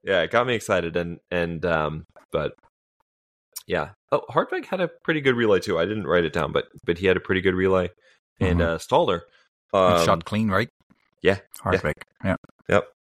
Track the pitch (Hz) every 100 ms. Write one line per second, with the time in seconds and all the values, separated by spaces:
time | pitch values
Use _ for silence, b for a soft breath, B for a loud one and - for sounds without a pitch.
0 | - 95 80 117 123 117 - 95 85 85
1 | 85 85 _ 87 85 85 87 80 76 78
2 | 87 - _ 80 73 - _ _ _ _
3 | _ _ _ _ _ - - 87 71 -
4 | _ 147 - 135 - 370 - 185 175 -
5 | - 156 135 120 113 95 104 82 90 107
6 | 80 87 82 82 76 - - - - 85
7 | 95 90 - 95 95 92 95 92 90 _
8 | b b _ _ 92 87 85 82 - 139
9 | 165 87 - b b _ _ 98 92 87
10 | 82 95 - 104 110 95 123 _ _ _
11 | _ _ 90 101 _ - 95 92 80 -
12 | - _ 98 90 - _ - 101 - _